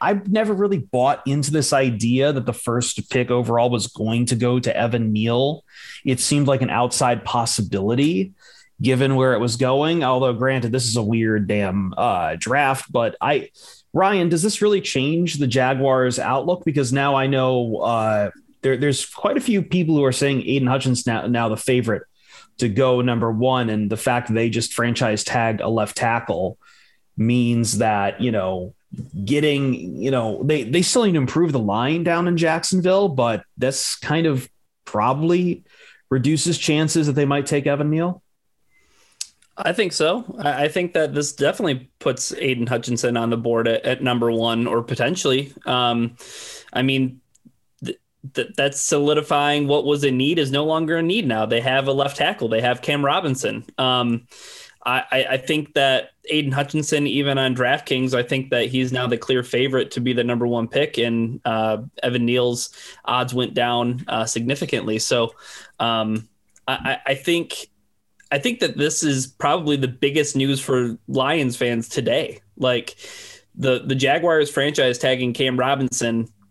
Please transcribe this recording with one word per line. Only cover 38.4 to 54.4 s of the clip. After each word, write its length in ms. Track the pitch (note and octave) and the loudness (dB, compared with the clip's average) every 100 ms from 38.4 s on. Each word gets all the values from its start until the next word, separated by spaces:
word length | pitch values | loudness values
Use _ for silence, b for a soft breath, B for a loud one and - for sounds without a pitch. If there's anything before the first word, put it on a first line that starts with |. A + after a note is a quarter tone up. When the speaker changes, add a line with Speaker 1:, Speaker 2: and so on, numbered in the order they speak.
| _ _ _ B B B B B - _ _ - | _ _ _ B B B B B -16 _ _ -6
Speaker 2:
I 120 | - | -4
think 200 | F#3 F#3+ | 0 0
so. 440 | - D#3 A3 A#3 G3+ | 2 0 0 -4 -4
I, 260 | D3 C3+ | -2 0
I 40 | D3+ | 0
think 240 | F3+ F3 | 0 -2
that 200 | E3+ D3+ | 0 0
this 180 | C#3 D3 | -2 -4
definitely 580 | - C#3 - D#3 B2+ B2+ - | 0 0 0 -2 -2 -6 -6
puts 320 | C#3+ B2+ - | -4 -2 -6
Aiden 380 | - C#3 B2 A#2+ | -4 -2 0 0
Hutchinson 480 | B2 B2 A#2 B2 A#2+ | -2 -2 -2 0 0
on 140 | A#2 | 0
the 60 | A2+ | 0
board 300 | A#2 A#2 A#2 | 0 2 2
at, 180 | A2+ | 0
at 160 | B2+ B2+ | 0 0
number 300 | C3 A#2+ A#2 | 0 2 2
one 380 | A2+ A#2 A#2 A#2+ | 2 0 0 0
or 160 | A#2 | 0
potentially. 680 | A#2+ C3+ B2 F3+ D3 C3 C#3 - - | -2 -2 0 0 0 0 -2 -8 -4
Um, 500 | B2 A#2+ A#2+ A#2 - B B B B B | 0 2 0 -2 -6 B B B B B
I 100 | - | -2
mean, 380 | C3 C3+ C3 B2+ _ _ - _ _ - | 0 2 0 -4 _ _ -20 _ _ -12
th-, 140 | - - _ _ C#3+ | -10 -10 _ _ -10
th-, 180 | - A#2+ - | -6 -6 -2
that's 240 | C#3+ C#3 | -2 -2
solidifying 840 | - D3+ C#3+ D3+ C#3+ D3 C#3+ D3 C#3+ | -2 2 2 2 2 0 2 2 2
what 180 | D3 | 2
was 200 | C3 D3 | 2 2
a 80 | C#3 | 2
need 260 | B2+ C#3 E3 | 2 2 0
is 140 | C3+ | 0
no 120 | C#3 | 0
longer 340 | D#3 D#3+ D#3+ E3 | 0 0 0 0
a 40 | |
need 240 | E3 G#3+ D#3 | 0 0 0
now. 180 | A2 | 0
They 160 | G#2+ A#2 | 0 0
have 280 | B2+ C3+ C3+ | 2 0 2
a 40 | |
left 240 | C3+ C#3 - | 0 0 0
tackle. 300 | D3+ G#3 A2+ | -2 0 -2
They 140 | A2+ | 0
have 220 | B2 B2 | 0 0
Cam 220 | - C#3+ | 0 0
Robinson. 600 | C#3 E3 E3+ C3 A2 A2+ - - | 2 0 0 -2 -4 -6 -10 -2
Um, 500 | C3 B2+ A#2+ A#2 - B | 0 2 0 -2 -6 B